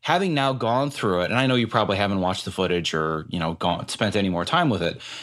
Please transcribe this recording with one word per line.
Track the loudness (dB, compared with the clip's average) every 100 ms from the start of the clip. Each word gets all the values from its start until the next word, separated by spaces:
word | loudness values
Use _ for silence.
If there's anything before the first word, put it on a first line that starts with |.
having | 0 2 2
now | 2 0
gone | 0 0 0 0
through | -2 0 2
it, | 2
and | 2
I | 2
know |
you | 2 2
probably | 2 2 2
haven't | 2 2
watched | 0 -2 -6
the |
footage | -2 0 0 0 -2
or, | 0 -2 -4
you | -4
know, | -4
gone, | -2 -2 -2 -4
spent | -2 0 2
any | 0
more | 0 0
time | 2 2
with | 2
it, | 0 -4 -12 -16